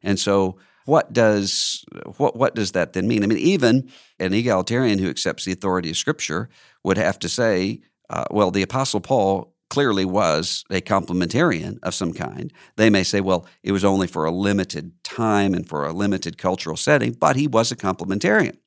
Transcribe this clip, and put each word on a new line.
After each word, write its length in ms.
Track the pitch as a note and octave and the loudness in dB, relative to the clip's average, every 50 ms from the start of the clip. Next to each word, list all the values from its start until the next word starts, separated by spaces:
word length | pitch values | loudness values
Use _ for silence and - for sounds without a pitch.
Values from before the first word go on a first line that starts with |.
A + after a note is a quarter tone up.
| _ | _
And 180 | F#2+ G2+ F#2+ | -2 -2 -2
so 380 | - - G2+ G2 F#2+ F#2 F#2 - _ _ _ _ _ | 0 2 2 2 2 0 -4 -8 _ _ _ _ _
what 300 | - C#3+ D#3+ - - - | 2 2 2 2 2 2
does, 680 | B2 A#2 A2 G#2+ G#2 G2 G2 - - - - - - - - - - - - - _ | 2 4 4 4 2 0 -2 -2 -2 -2 -4 -4 -8 -10 -16 -18 -16 -16 -16 -6 _
what, 180 | C3+ - - | -2 -2 0
what 180 | A2+ B2+ - - | 0 0 0 0
does 180 | A#2 G#2 F#2 - | 0 -4 -2 0
that 200 | F#2 E2+ D#2+ - | -2 -2 0 -2
then 160 | F#2 F#2 G#2+ | -2 0 0
mean? 160 | A#2+ G#2+ G2+ | 2 2 2
I 20 | |
mean, 120 | G2+ A2 F2 | 2 0 2
even 520 | - D#3 G3 F#3 C3 A#2 A2+ C3 B2+ - - - - _ _ _ | 2 2 2 4 4 4 4 4 2 -2 -14 -20 -20 _ _ _
an 160 | F2+ F#2+ F#2+ | -4 -2 0
egalitarian 640 | G#2+ A#2 B2 G#2+ F#2 F#2 - A2+ A#2+ C3 A#2+ G#2 G2 | 0 0 2 0 0 0 0 -2 0 2 2 2 2
who 100 | F#2+ F2+ | 0 -2
accepts 380 | C#2+ - - F#2+ - - - | -2 -2 -4 -4 -4 -4 -6
the 60 | F#2+ F#2 | -6 -6
authority 360 | - - G2 F#2 F#2 F2 D#2+ | -4 -2 -2 -2 -2 -2 -4
of 80 | D#2+ | -6
Scripture 540 | - - - D3+ - - - D2+ E2+ A2+ A#2+ _ _ _ _ _ _ _ | -4 -2 -4 -4 -4 -4 -6 -4 -4 -6 -6 _ _ _ _ _ _ _
would 160 | - F#2+ F2+ | 0 0 2
have 200 | F#2+ E2+ G2 - | 2 0 0 -2
to 80 | - F2 | -4 -6
say, 500 | - - A#2+ A2+ G#2 F2+ F#2 G2 A2+ A2 _ _ _ _ _ _ | -2 0 2 2 2 2 0 -2 -4 -6 _ _ _ _ _ _
uh, 160 | - - - - | -8 -6 -6 -4
"Well, 200 | - G#2 G#2 F#2 | 0 2 2 2
the 100 | F#2 G2 | 2 0
Apostle 400 | F#2+ - - C3 C3+ C3+ - G#2+ | 0 0 0 -2 -2 0 -2 -4
Paul 540 | F2+ - C#3 B2+ G2+ F#2+ G2 F#2 - _ _ _ _ _ | -2 0 2 2 4 2 2 0 -2 _ _ _ _ _
clearly 340 | - C#3+ C#3+ C3 G#2+ G2 F#2+ | -2 0 2 2 2 2 0
was 580 | F#2+ F2+ G2+ G2+ E2+ D#2 D2+ E2+ - - - - _ | 0 0 2 2 2 2 2 0 -2 -4 -6 -6 _
a 140 | - F#2+ - | -4 -4 -2
complementarian 960 | - G#2+ G2 - - F2+ F2+ F2+ E2+ - B2 E3 F3 A2 E2 D#2+ - - - - | 0 0 0 0 0 -2 -2 0 0 2 2 2 2 2 0 -4 -8 -10 -6 -6
of 120 | F2+ - | -6 -4
some 180 | - - - - | -2 -4 -4 -4
kind." 400 | - - C2+ - C#2+ - - _ _ - - _ | -4 -8 -8 -8 -10 -12 -12 _ _ -20 -20 _
They 140 | - G#2+ A#2 | 4 4 4
may 120 | G#2 G2 F#2+ | 6 4 2
say, 200 | - - G2+ F#2+ | 2 0 0 0
"Well, 240 | F#2+ F#2 F2 F2 - _ _ _ | 2 0 0 -2 -6 _ _ _
it 100 | - G2 | -2 -2
was 100 | G2 F#2 | 2 2
only 240 | G2+ G2 F#2+ F#2+ | 2 2 2 0
for 200 | F2 - E2 D#2 | 0 -2 -2 -2
a 40 | D#2+ | -2
limited 720 | E2+ F2+ G2 G2+ G2+ G2+ F#2 F2 - D#2 D2+ F2 - _ _ | -2 0 0 2 2 2 0 -2 -4 -10 -10 -12 -16 _ _
time 520 | - - - A#2+ A2+ G#2+ G2+ G2+ G2 F#2+ | -14 -6 -4 0 2 2 2 2 2 0
and 120 | F2 E2 | -2 -4
for 200 | - E2 D2+ C#2+ | -6 -6 -4 -4
a 60 | D2 E2 | -4 -4
limited 420 | F2+ G2+ G2+ G2+ F#2 - E2+ D#2+ | -2 -2 -2 -2 -2 -4 -8 -10
cultural 400 | - - F2+ F#2 F#2 - E2 D#2+ | -4 -2 -2 -2 -2 -4 -8 -6
setting, 360 | - - - D3+ C#3+ B2 A#2+ A#2 | -4 0 2 2 2 2 0 -2
but 240 | - - D#3 C#3 | 0 2 2 2
he 100 | B2+ C#3+ | 2 0
was 260 | D3 B2+ A2 A#2 A#2 B2 | 2 2 2 2 2 -2
a 40 | |
complementarian." 840 | - - G2 F#2 - F2 F#2 G2 G2+ - F3+ G#3+ A3 E3+ A#2 - _ _ | -4 -4 -4 -4 -4 -4 -4 -4 -2 0 2 2 2 2 0 -4 _ _